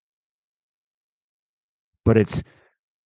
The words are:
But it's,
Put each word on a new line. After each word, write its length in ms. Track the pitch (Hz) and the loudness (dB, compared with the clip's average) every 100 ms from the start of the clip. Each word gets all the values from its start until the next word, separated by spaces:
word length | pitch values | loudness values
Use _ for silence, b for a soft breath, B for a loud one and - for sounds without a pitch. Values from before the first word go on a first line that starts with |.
| _ _ _ _ _ _ _ _ _ _ _ _ _ _ _ _ _ _ _ _ | _ _ _ _ _ _ _ _ _ _ _ _ _ _ _ _ _ _ _ _
But 120 | - 113 | 0 2
it's, 280 | 101 - b b b b _ _ | 0 -4 b b b b _ _